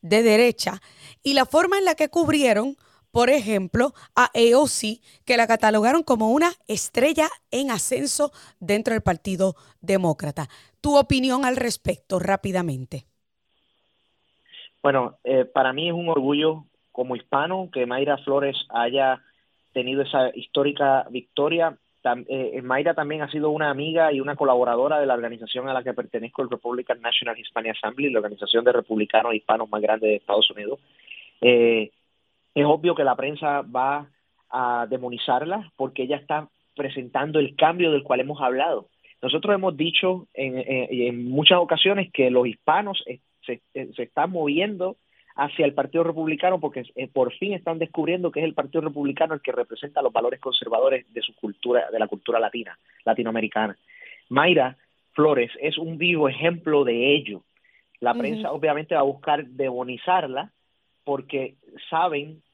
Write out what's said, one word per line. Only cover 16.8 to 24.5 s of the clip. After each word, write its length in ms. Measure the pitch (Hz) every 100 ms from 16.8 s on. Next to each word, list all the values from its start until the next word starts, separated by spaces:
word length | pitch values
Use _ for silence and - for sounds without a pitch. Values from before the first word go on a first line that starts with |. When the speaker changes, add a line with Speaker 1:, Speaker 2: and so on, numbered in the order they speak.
| _
Speaker 2:
como 240 | - 127 123
hispano 540 | - 139 156 190 185
que 140 | 139 123
Mayra 320 | 127 143 139
Flores 380 | 143 139 139 135 -
haya 520 | 113 117 135 135 127 _ _ _ _ _
tenido 280 | 131 123 135
esa 280 | 135 143 127
histórica 720 | 127 113 - 143 143 143 135 -
victoria. 680 | 123 - - 147 170 165 - _ _
Tam-, 240 | 123 120 120
eh, 320 | 135 127 127
Mayra 320 | 127 131 151
también 280 | 160 147 151
ha 80 | 147
sido 200 | 156 151
una 200 | 151 151
amiga 440 | 139 151 165 160
y 80 | 139
una 140 | 135 143
colaboradora 640 | 139